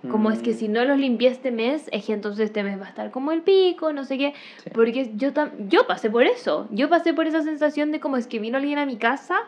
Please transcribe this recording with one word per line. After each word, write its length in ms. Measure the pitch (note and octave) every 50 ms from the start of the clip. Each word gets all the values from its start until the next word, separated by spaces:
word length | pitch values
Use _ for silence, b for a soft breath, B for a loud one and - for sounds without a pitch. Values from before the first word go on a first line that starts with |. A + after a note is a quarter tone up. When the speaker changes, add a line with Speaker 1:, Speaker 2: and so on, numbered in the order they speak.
| - B2+
Speaker 1:
como 200 | A3 G#3+ G#3+ G#3+
es 100 | A3 A3+
que 120 | A#3 A#3+
Speaker 2:
Mm. 20 | A3
Speaker 1:
si 140 | A3+ A3+ G#3
no 140 | G#3 A#3 B3
los 120 | C4+ C#4+ C#4
limpié 300 | C#4 C4 A#3+ G#3+ A#3+ B3+
este 220 | A#3+ A#3+ - C4
mes, 400 | A#3+ A3 A3+ A#3+ D4 D#4 - -
es 140 | - G3+ G3
que 80 | - G#3+
entonces 320 | G#3 G3+ G#3 G3+ G#3 A3
este 160 | G#3 G#3+ G#3
mes 180 | G3+ G3+ G3 F#3+
va 60 | G3
a 20 | -
estar 220 | - - G#3+ G#3+
como 220 | - B3+ C4+ D4+
el 100 | E4 E4
pico, 500 | E4 G4 G4 F#4+ F#4 F4+ F4 E4+ D#4+ D#4
no 120 | D4+ C#4 C4+
sé 120 | - C4+
qué, 160 | B3+ C#4 C#4+ C#4+ B B B B B B
Speaker 2:
Sí. 60 | -
Speaker 1:
porque 380 | - A3+ A#3 B3 A3+ C4 C4+ A3 A3
yo 180 | G#3 C4 C#4+ C#4
tam-, 160 | D4+ D4+ D4 - - G#3 G3
yo 180 | A3 F#4+ B4+
pasé 220 | - F3+ - - A3
por 140 | G#3+ A#3
eso, 440 | C4 F4+ B4 - - - D3+ E3 G3+ -
yo 180 | G#3+ G3+ C#4 D4+
pasé 240 | E4+ E4 E4 E4+
por 140 | D#4 D4+ D#4+
esa 160 | D#4+ D#4 D#4+
sensación 500 | D4+ D#4 D#4 C#4+ D4+ D4+ D4 D4 D4 D4+
de 80 | D4+ D4+
como 160 | - D4 C4+
es 100 | B3+ A#3
que 120 | - - A3
vino 180 | G#3 A3+ A#3
alguien 220 | C4+ C#4 C#4+ D4 D4
a 80 | C#4+
mi 100 | C#4 B3
casa 400 | G#3 A#3 A#3 C4 C#4 - - F4+ G4+ A#4